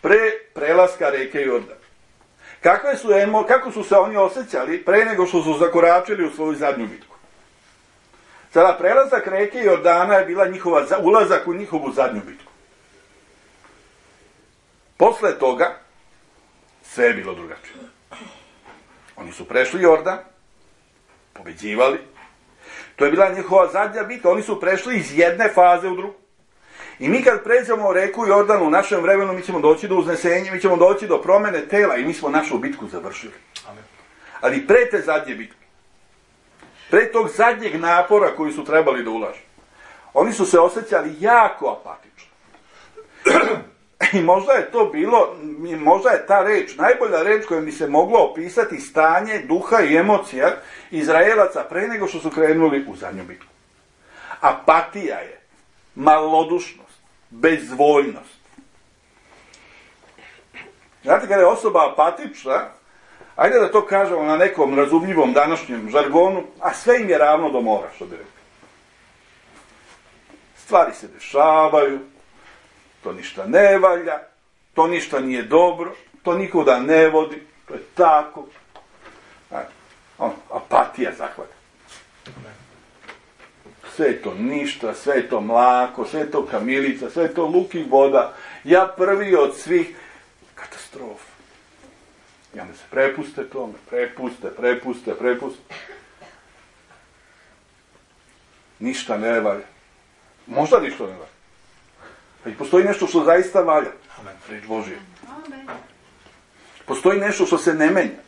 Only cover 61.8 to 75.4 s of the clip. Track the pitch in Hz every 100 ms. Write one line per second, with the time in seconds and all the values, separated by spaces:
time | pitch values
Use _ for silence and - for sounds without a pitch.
61.8 | 147 - 156 175 294 - 135 147 - -
62.8 | _ _ _ _ - - 196 247 196 214
63.8 | 202 196 196 175 151 156 190 190 139 135
64.8 | 143 160 180 170 131 127 147 160 - 120
65.8 | 110 131 143 151 185 190 - - 180 -
66.8 | 233 247 208 156 147 156 156 131 113 104
67.8 | - - 90 82 - _ _ _ _ _
68.8 | _ _ _ _ _ _ _ _ _ _
69.8 | _ _ _ _ _ - _ _ - 196
70.8 | - - - - - 139 156 156 156 156
71.8 | 139 135 - _ _ _ - - _ _
72.8 | _ _ - 92 - - - 160 202 196
73.8 | 190 175 170 151 - _ _ _ _ -
74.8 | 165 175 156 139 131 127